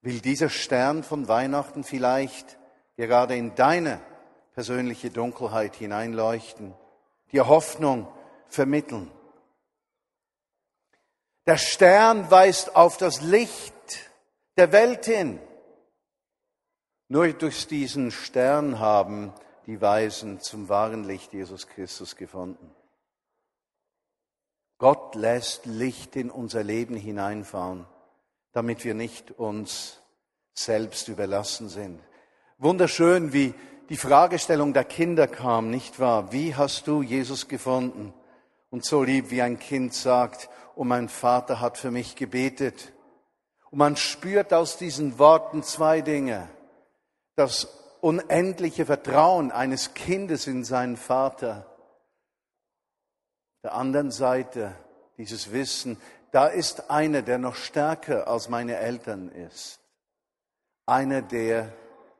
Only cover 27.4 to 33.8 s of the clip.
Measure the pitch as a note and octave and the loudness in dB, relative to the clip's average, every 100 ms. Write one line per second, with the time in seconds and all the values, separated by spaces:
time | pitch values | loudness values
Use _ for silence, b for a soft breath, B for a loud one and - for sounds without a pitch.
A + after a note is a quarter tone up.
27.4 | G2 G2 F2+ F#2 F2 _ _ _ _ _ | -10 -10 -8 -10 -16 _ _ _ _ _
28.4 | _ A#2+ A#2 A#2 B2 A2 A2+ - - - | _ -6 -4 -6 -6 -6 -8 -12 -20 -10
29.4 | A2 G#2 G2 - - - _ _ _ _ | -8 -6 -10 -12 -12 -18 _ _ _ _
30.4 | _ - - A2 A2 - - G2+ G2 G2+ | _ -12 -2 -2 -2 -8 -10 -6 -4 -4
31.4 | G#2 - G#2+ F#2 G2+ E2+ _ b b b | -4 -10 -12 -12 -14 -16 _ b b b
32.4 | b b C#3 F#3 E3+ - E3+ F3+ D#3+ C#3 | b b 0 4 2 4 4 4 2 0
33.4 | C3+ A2+ B B | 0 -4 B B